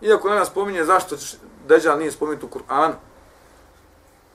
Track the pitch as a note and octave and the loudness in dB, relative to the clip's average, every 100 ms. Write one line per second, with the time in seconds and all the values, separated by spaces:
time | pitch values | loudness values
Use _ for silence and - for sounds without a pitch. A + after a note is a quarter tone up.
0 | G#3+ G#3+ G3 G#3 F3+ F#3+ G3+ F#3 D#3 F#3 | 2 2 2 0 0 -2 -4 -2 2 2
1 | F3+ C#3+ - - - - C3+ D#3+ D#3 D3 | 2 -8 -12 -16 -20 -20 2 4 4 0
2 | D#3 - D#3 D3 B2+ - - C3+ D#3 C3 | -2 -6 -6 -6 -10 -14 -4 0 0 -2
3 | - - - _ _ _ _ _ _ _ | -14 -20 -20 _ _ _ _ _ _ _
4 | _ _ _ | _ _ _